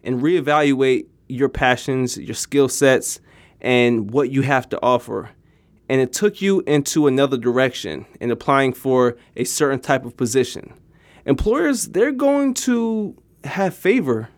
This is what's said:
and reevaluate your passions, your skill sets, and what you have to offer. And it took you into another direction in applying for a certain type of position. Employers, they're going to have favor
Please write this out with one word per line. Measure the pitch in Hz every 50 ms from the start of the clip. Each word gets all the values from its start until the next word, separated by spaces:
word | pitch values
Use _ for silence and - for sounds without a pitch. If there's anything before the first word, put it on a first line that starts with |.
| _
and | - 127 123
reevaluate | 135 160 180 175 139 147 147 151 151 143 135 131 135 131 131 - - _ _ _ _ _
your | 131 120 139
passions, | 135 - - 135 127 127 - - - 131 131 127 123 -
your | - 71 - 117
skill | - - _ - 143 139
sets, | 127 - - 143 135 131 - - - - - _ _ _ - - _ _ _
and | - 123 127 123 120 120 120 113 104 101
what | 113 139 139 123
you | 135 135
have | 123 135 143 127 120
to | - - - -
offer. | 123 127 117 - 117 107 98 - - - _ _ _ _ _ _ _ _ _ _
And | - 131 131
it | 131 127 -
took | - 208 208 202 -
you | 196 196 196 190 -
into | - 151 147 139 - - 160 151
another | 143 131 135 139 135 135
direction | 123 113 123 117 127 131 165 165 - - 92 76 71 - - - -
in | - 120
applying | 117 117 - - 139 135 135 131 123
for | - - 131 131 127 123 120 120 - - _ _
a | - 127
certain | - - - 151 139 135 131
type | - - 139 127 131
of | 120 -
position. | - 127 117 117 135 123 - - - - - - - _ _ _ _ _ _ _ - _
Employers, | - - - - 208 233 294 349 294 269 208 - -
they're | - 180 233 294
going | 277 247 277 277 285 285 277 269 247
to | - - 262 240 233 226 226 226 220 208 190 - _ _ _ _ _ -
have | 143 - 185 196 185 -
favor | - - 185 226 262 175 131 117 110 110 - _